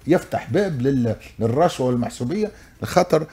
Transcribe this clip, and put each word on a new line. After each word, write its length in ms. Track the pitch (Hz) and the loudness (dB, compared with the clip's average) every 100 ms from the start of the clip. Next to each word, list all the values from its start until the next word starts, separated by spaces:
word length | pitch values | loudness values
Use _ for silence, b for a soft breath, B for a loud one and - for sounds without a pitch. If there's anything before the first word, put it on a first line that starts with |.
| - | 0
يفتح 440 | 156 - 107 - | 0 0 -6 -2
باب 320 | 131 196 139 | -2 0 0
لل-، 340 | 131 135 117 104 B B | 0 2 0 -2 B B
للرشوة 480 | 113 127 170 - 127 | -2 2 2 2 0
والمحسوبية، 640 | 123 120 - 123 196 208 - b b | 0 -2 -4 -4 -2 -4 -6 b b
لخاطر 440 | 110 180 180 156 - | -2 2 4 2 0